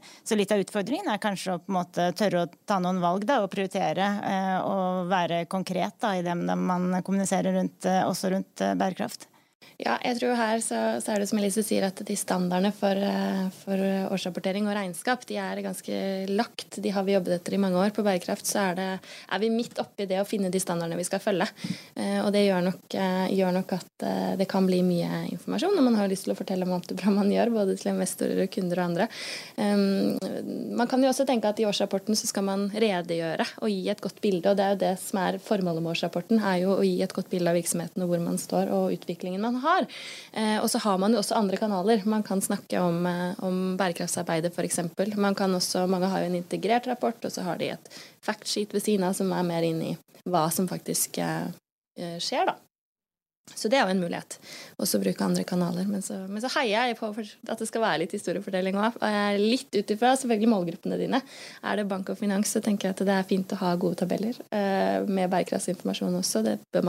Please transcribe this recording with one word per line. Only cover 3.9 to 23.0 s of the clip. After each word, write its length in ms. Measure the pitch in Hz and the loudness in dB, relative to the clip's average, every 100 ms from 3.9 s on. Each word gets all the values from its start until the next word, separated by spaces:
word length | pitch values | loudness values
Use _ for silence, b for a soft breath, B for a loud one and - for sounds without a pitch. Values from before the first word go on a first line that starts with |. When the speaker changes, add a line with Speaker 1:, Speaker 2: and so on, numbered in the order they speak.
| 165 202 202 | 2 0 0
Speaker 1:
eh, 360 | - 190 190 185 | -2 -2 0 0
og 480 | - 196 185 185 175 190 | 0 0 0 0 0 2
være 300 | 170 170 165 | 2 0 -2
konkret, 480 | 190 180 180 196 - | -4 -2 -2 -2 -2
da, 100 | 226 | -2
i 80 | 185 | 0
dem 240 | 175 175 175 | 0 -2 0
man 560 | 180 180 180 180 185 | 0 0 0 0 0
kommuniserer 560 | 175 196 190 185 185 185 | 0 0 2 2 2 2
rundt, 320 | 185 - 185 | 0 -2 0
eh, 140 | 185 131 | 2 2
også 240 | 185 190 190 | 0 0 -2
rundt, 260 | 190 - | -4 -2
eh, 160 | 196 185 | 0 2
bærekraft. 480 | 190 180 208 - - b b b b b | 0 -2 -6 -8 -18 b b b b b
Speaker 2:
Ja, 160 | - 233 | -2 -2
jeg 160 | 233 240 | -2 -2
tror 160 | 247 | 0
her 240 | 240 220 226 | 0 0 0
så, 140 | - 226 220 226 | -2 -2 -2 -2
så 80 | 226 | -2
er 80 | 208 | -2
det 60 | 202 | 0
som 80 | 214 | 0
Elise 240 | 202 208 | 0 0
sier, 220 | 208 208 190 | 0 2 0
at 140 | - | -2
de 140 | 208 202 | -6 -6
standardene 540 | - 185 180 180 202 | 0 0 2 2 2
for, 240 | 202 202 196 | 2 0 2
eh, 520 | 202 196 196 196 190 - | 0 0 0 0 -2 -6
for 180 | - 190 190 190 190 | -4 0 0 0 0
årsrapportering 560 | 190 185 175 190 196 208 | -2 -4 -4 -4 -2 -2
og 80 | |
regnskap, 520 | 208 185 170 - 254 - | -2 -4 -4 -2 -2 -2
de 60 | 208 | -6
er 220 | 190 196 | -4 -4
ganske 360 | 196 185 - 202 196 190 190 | -6 -6 -6 -4 -2 -4 -2
lagt. 480 | 196 240 - - - | -2 -2 -4 -12 -4
De 80 | 208 | -2
har 140 | 196 190 | 0 2
vi 80 | |
jobbet 220 | 196 180 175 | 2 2 -2
etter 180 | - | 0
i 60 | 196 | 0
mange 160 | 190 180 | 2 4
år. 140 | 202 | 2
På 80 | 208 | 2
bærekraft 460 | 208 185 - 202 - | 0 0 0 -4 -2
så 220 | 214 190 | 0 0
er 60 | 180 | 0
det, 80 | 190 190 B B B | -4 -6 B B B
er 120 | 190 | -2
vi 80 | 226 | 0
midt 240 | 226 233 - | 0 -2 -6
oppi 300 | 226 - 196 | -8 -6 -2
det 80 | 190 | 0
å 80 | 202 | 0
finne 240 | 214 190 | 0 0
de 80 | 185 | 0
standardene 400 | 185 170 170 170 | 0 -2 -2 -4
vi 80 | 185 | -2
skal 160 | 196 | -2
følge. 240 | 214 185 214 B B B B | 0 0 0 B B B B
Eh, 240 | - 202 202 | -6 -2 0
og 80 | 208 | 2
det 140 | 202 202 | 4 4
gjør 160 | 180 180 | 4 2
nok, 240 | 180 - | -2 -4
eh, 300 | 202 | -2